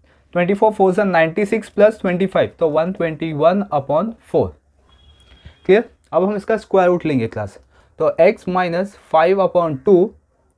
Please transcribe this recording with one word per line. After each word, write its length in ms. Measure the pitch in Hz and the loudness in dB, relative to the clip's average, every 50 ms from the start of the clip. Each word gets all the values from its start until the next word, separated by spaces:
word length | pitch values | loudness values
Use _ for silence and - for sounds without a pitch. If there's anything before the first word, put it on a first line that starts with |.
| _ _ _ _ _ _ - | _ _ _ _ _ _ -4
ट्वेंटी 200 | 175 175 175 202 | -2 -2 -2 0
फ़ोर 180 | 202 226 220 214 | 0 0 0 2
फ़ोर 200 | - 196 190 180 | 2 2 2 2
से 100 | 208 208 | 0 0
नाइंटी 420 | 196 175 165 160 165 160 - 208 | 0 2 0 0 0 -2 -4 -4
सिक्स 240 | 202 226 220 220 - | -2 -2 -4 -4 -4
प्लस 300 | - - 202 214 - - | 0 2 2 2 2 0
ट्वेंटी 240 | - 190 175 175 196 190 | -4 -4 -2 -2 -2 -2
फ़ाइव, 240 | - 180 135 104 - - | 0 0 -2 -2 -2 -4
तो 100 | 170 156 | -2 -2
वन 220 | 147 156 160 180 | 0 -2 -2 -2
ट्वेंटी 400 | 190 - 170 165 156 147 170 165 156 | -4 -6 -6 -6 -6 -6 -8 -6 -4
वन 300 | 143 151 165 185 202 196 - - | 0 0 0 0 0 -4 -4 -6
upon 380 | 147 135 - 143 180 220 226 226 - | -6 -4 -2 -2 -2 -2 -4 -8 -12
फ़ोर। 340 | _ _ - 160 117 87 - _ _ _ _ _ _ _ _ _ _ _ _ _ _ _ - _ - - - _ _ | _ _ -4 -4 -4 -4 -8 _ _ _ _ _ _ _ _ _ _ _ _ _ _ _ -20 _ -20 -20 -20 _ _
क्लियर? 240 | - 185 214 233 - _ _ _ _ - | 2 2 2 2 -2 _ _ _ _ -4
अब 100 | 160 185 | -2 -2
हम 120 | 196 214 | -2 -4
इसका 200 | 196 - - 226 208 | -4 -4 -4 -4 -4
स्क्वायर 320 | - - - 196 185 180 | -4 0 0 2 2 2
रूट 160 | 180 175 - | 2 0 -2
लेंगे 220 | 160 147 127 113 110 | -2 -2 -2 -4 -4
क्लास, 300 | - 110 104 101 - - _ _ _ _ _ _ _ - | -6 -8 -10 -10 -14 -18 _ _ _ _ _ _ _ -4
तो 100 | 156 147 - - | -2 0 2 4
x 260 | 165 190 220 - - - | 4 4 2 0 -4 -4
minus 420 | 180 180 180 175 170 180 196 202 - - _ - - | -2 -2 -2 -2 -2 -4 -6 -6 -10 -16 _ -2 0
five 260 | 160 160 175 196 196 | 2 2 2 2 2
upon 320 | 190 175 - 180 170 160 147 131 - | 0 0 0 0 0 0 -2 -2 2
two 180 | 214 196 170 185 226 - _ _ _ _ _ _ _ _ | 2 4 4 4 0 -4 _ _ _ _ _ _ _ _